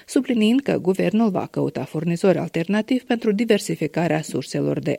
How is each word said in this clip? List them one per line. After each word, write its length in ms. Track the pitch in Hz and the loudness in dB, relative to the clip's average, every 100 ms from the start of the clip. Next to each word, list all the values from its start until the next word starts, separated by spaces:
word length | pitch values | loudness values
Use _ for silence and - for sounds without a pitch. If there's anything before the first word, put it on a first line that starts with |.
| - | -2
subliniind 560 | - 247 240 214 254 | -2 0 2 4 2
că 160 | - - | 2 -2
guvernul 500 | 165 190 175 208 226 | 0 0 2 2 2
va 180 | 180 - | 0 -4
căuta 320 | - 139 135 | -4 -4 -4
furnizori 540 | 131 156 165 170 202 165 | -6 -4 -2 2 2 2
alternativi 640 | 160 - 165 202 220 254 | 0 -4 -2 -2 0 -2
pentru 280 | - 240 226 | 0 -2 0
diversificarea 920 | 202 233 208 - 165 156 - 170 156 | 0 2 2 0 -4 -2 0 0 0
surselor 580 | 156 - 131 151 143 147 | -2 -6 -4 -2 -2 -2
de 160 | 143 | -2